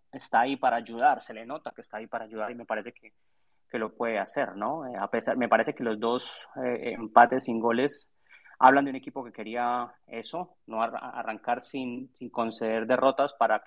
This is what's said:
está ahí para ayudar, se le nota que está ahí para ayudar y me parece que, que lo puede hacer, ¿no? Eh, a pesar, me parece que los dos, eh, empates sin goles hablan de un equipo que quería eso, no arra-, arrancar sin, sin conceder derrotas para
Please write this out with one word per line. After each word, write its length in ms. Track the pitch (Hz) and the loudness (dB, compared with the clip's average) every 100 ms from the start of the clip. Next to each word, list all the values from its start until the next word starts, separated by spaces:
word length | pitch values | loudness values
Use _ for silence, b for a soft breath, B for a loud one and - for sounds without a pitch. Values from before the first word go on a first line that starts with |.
| _ | _
está 300 | 139 - 117 | -16 0 2
ahí 160 | 127 135 | 2 2
para 200 | 127 117 | 0 0
ayudar, 440 | 113 117 143 131 | -4 2 2 2
se 140 | - | -4
le 100 | 110 | -14
nota 280 | 113 156 - | -12 -10 -12
que 80 | - | -14
está 160 | - 107 | -14 -12
ahí 80 | 113 | -8
para 180 | 120 | -10
ayudar 260 | 110 110 107 | -8 -6 -6
y 40 | |
me 100 | 120 | -6
parece 280 | 120 110 107 | -6 -4 -6
que, 180 | - 110 _ _ _ _ _ _ | -14 -20 _ _ _ _ _ _
que 80 | 120 | -6
lo 160 | 110 | -6
puede 240 | - 117 107 | -4 -2 -2
hacer, 380 | 95 - 113 95 | -2 -4 -4 -2
¿no? 300 | 107 160 131 | -4 -4 -6
Eh, 100 | 101 | -6
a 80 | 101 | -2
pesar, 260 | 113 127 120 | -2 0 0
me 140 | 120 | 4
parece 240 | 110 113 | 4 2
que 100 | - | -2
los 160 | 120 107 | -2 0
dos, 400 | 117 123 - - - 139 | 0 0 -4 -14 -16 -6
eh, 300 | 127 120 120 113 | -4 -4 -4 -6
empates 460 | 110 120 120 131 | 4 8 8 6
sin 160 | 123 113 | -2 0
goles 480 | 117 117 143 - - _ b b b b | 2 2 0 -2 -20 _ b b b b
hablan 280 | 131 139 139 | 8 8 4
de 40 | |
un 40 | 131 | -4
equipo 260 | 131 139 | -10 -12
que 100 | 120 | -12
quería 600 | 113 107 120 120 123 120 - - | -10 -8 -2 -2 -2 -4 -12 -14
eso, 500 | 113 110 165 180 _ - | -12 -10 -10 -10 _ -8
no 160 | 113 | -4
arra-, 280 | 113 113 127 | -2 -4 -10
arrancar 500 | 120 117 110 - 120 | -8 -8 -6 -4 -4
sin, 500 | - 135 127 120 131 | -4 -8 -8 -8 -12
sin 160 | - 123 | -14 -10
conceder 560 | - 113 107 113 110 113 | -4 -4 -2 -2 -2 2
derrotas 480 | 127 135 135 139 | 4 4 2 -2
para 280 | - 113 107 | 2 2 2